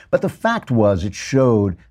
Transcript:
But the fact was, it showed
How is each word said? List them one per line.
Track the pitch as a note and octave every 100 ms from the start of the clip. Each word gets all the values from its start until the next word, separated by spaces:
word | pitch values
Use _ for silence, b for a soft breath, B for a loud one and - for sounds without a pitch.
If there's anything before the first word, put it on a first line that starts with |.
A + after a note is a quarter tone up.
| B
But | -
the | F#3+
fact | - A3+ A#3 -
was, | A#2 G#2 F#2+ G2+
it | -
showed | - C3+ B2+ A2 G2+ F2 b